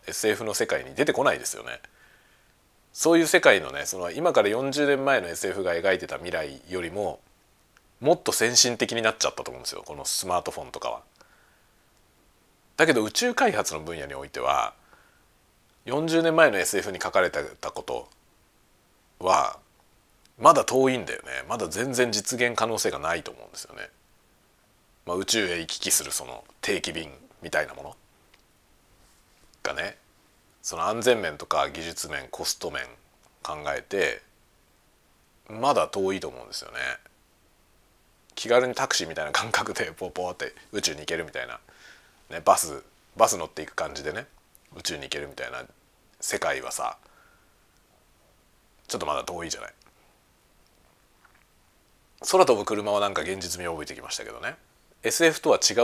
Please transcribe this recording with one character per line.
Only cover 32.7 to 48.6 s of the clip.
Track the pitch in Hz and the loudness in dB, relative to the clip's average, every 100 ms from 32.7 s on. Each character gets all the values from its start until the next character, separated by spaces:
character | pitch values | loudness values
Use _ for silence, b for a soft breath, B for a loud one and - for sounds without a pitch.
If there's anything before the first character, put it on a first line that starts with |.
面 | 143 123 120 _ _ _ _ | -6 -10 -16 _ _ _ _
考 | - 76 73 69 | -10 -6 -6 -6
え | |
て、 | - 98 73 50 - _ _ _ _ _ _ _ _ _ _ _ - | -4 -2 0 -2 -12 _ _ _ _ _ _ _ _ _ _ _ -16
ま | 110 135 | -2 2
だ | 113 78 | 2 0
遠 | 101 95 | 0 -2
い | 95 | -2
と | 80 | -6
思 | 64 | -12
う | 53 | -12
ん | |
で | |
す | - | -12
よ | - | -10
ね。 | - 65 - - _ _ _ _ _ _ _ _ _ _ _ _ - | -6 -6 -6 -12 _ _ _ _ _ _ _ _ _ _ _ _ -8
気 | 110 | 4
軽 | 123 127 | 4 4
に | 120 | 0
タ | 135 | -2
ク | - | -2
シ | 80 | -4
ー | |
み | 80 | -6
た | |
い | 76 | -2
な | |
感 | - 113 | -2 0
覚 | 107 107 | -2 -2
で | 95 - | -4 -6
ポ | 82 92 | -6 -10
ー | |
ポ | 90 90 | -6 -6
ー | |
っ | 90 | -6
て | - - - | -10 -12 -10
宇 | 104 | -4
宙 | - | -2
に | 73 | -4
行 | 76 | -6
け | 82 | -6
る | - | -6
み | |
た | 65 | -8
い | 62 | -10
な、 | - - B B B B B - | -12 -18 B B B B B -14
ね、 | 80 78 | 0 4
バ | 92 | 4
ス、 | 82 71 - _ _ 104 | 0 -8 -14 _ _ 2
バ | 113 | 2
ス | 98 | 2
乗 | 80 | -6
っ | |
て | - | -10
い | 76 | -10
く | - | -6
感 | 78 71 | -8 -6
じ | |
で | 71 | -8
ね、 | 98 131 _ _ _ _ 90 | -8 -12 _ _ _ _ -10
宇 | |
宙 | - 78 | -8 -8
に | |
行 | 69 | -8
け | 73 | -8
る | 71 | -10
み | |
た | - 62 | -10 -10
い | |
な | 64 - _ _ _ _ _ | -10 -14 _ _ _ _ _
世 | - - | -6 -4
界 | - 135 | -2 -4
は | 62 | -6
さ、 | - - - b b b b b b _ _ _ _ _ _ _ _ _ _ | -6 -6 -8 b b b b b b _ _ _ _ _ _ _ _ _ _